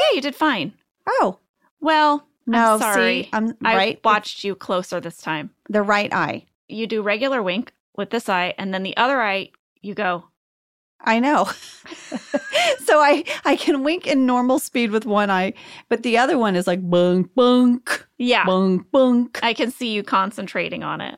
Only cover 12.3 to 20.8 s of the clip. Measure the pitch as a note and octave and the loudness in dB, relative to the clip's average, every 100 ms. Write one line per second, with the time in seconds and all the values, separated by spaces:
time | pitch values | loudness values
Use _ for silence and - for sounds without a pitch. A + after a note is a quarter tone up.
12.3 | D4 - D5+ F5 C5 - D4+ D4 C#4+ - | -8 -4 -2 0 0 2 4 6 4 0
13.3 | - D#4 F4 - C#4+ C#4 F4+ - C#4 B3+ | -4 -2 0 0 0 0 -2 0 2 2
14.3 | B3 B3 C4+ - C4 A#3 A3 A3+ G#3 G3+ | 2 2 0 0 -2 0 0 0 0 2
15.3 | F#3 F#3+ - - - - A3+ A#3+ A3+ C4 | 0 -2 -6 -16 -14 -4 -2 0 2 2
16.3 | D4+ A3 F3+ F3+ F3+ F3+ F3 F3+ F3+ F3+ | 2 2 0 0 -2 2 2 4 2 0
17.3 | B3+ B3 B3 B3 A#3+ - - - - B3 | 2 4 6 4 2 -2 -8 -8 -4 2
18.3 | A3+ F3+ F#3 F#3+ F#3 - C4+ B3+ A#3+ A#3+ | 2 4 2 2 0 0 2 4 4 0
19.3 | - A#3 A#3 B3 - A#3+ G#3 G3+ F#3+ F#3+ | -2 -2 0 -4 -4 -4 -4 -2 -2 -2
20.3 | - G3 F#3 E3+ E3 | -4 -8 -6 -6 -6